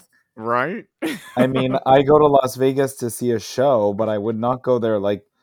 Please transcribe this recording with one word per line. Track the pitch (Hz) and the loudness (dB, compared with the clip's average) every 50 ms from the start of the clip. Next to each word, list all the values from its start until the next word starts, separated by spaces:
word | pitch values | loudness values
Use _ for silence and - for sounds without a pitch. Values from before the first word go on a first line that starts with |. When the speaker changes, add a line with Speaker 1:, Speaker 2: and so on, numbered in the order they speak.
| - _ _ _ _ _ _ 117 | -16 _ _ _ _ _ _ -12
Speaker 1:
Right? | 110 113 117 123 127 156 196 233 - _ _ _ | -6 -2 -2 -2 -2 -2 -6 -10 -14 _ _ _
<laughs> | - 320 285 185 - - - 127 | -8 -8 -8 -8 -12 -10 -6 -4
Speaker 2:
I | 127 131 | -4 -2
mean, | 131 131 131 127 127 - - | -2 -2 -2 -2 -2 -2 2
I | 127 131 139 | 4 4 4
go | 143 135 151 151 | 4 4 4 4
to | 151 147 | 6 6
Las | 143 139 131 127 - | 4 4 2 2 -2
Vegas | 127 131 135 135 135 139 131 - - | 0 0 0 2 0 -2 -2 -4 -6
to | 127 117 | -8 -8
see | - - 123 123 | -6 -4 -2 -2
a | 117 107 | -2 -2
show, | - - - - 127 143 135 113 104 104 101 | -4 -6 -4 0 2 2 2 2 2 0 0
but | 98 110 110 | -2 -2 -2
I | 107 104 | -2 -2
would | 101 113 113 107 | -2 -4 -4 -2
not | 113 120 131 131 - | -2 -2 -2 -2 0
go | 127 127 120 | 0 0 0
there. | 110 113 110 104 | 2 0 0 0
Like, | 98 101 104 98 - _ _ _ | 0 0 -2 -2 -6 _ _ _